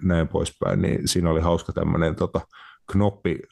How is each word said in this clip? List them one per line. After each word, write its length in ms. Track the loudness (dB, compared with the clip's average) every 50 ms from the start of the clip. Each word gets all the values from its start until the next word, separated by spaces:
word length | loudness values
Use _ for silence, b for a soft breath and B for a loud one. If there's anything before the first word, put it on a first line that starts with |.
näin 260 | 0 2 2 2 0 0
poispäin, 540 | 0 -2 -2 -4 -4 -4 -2 0 0 0
niin 260 | 0 0 0 -2 -2 0
siinä 220 | 0 0 2 2
oli 100 | 2 2
hauska 320 | 2 2 0 0 -2 -4
tämmönen 420 | -4 -2 0 0 0 2 0 0 0
tota 260 | -2 -4 -4 -4 -6 -8 B B B B B B B B -2
knoppi 460 | 0 2 2 2 0 -2 -4 -4 -4 -4 -6 -8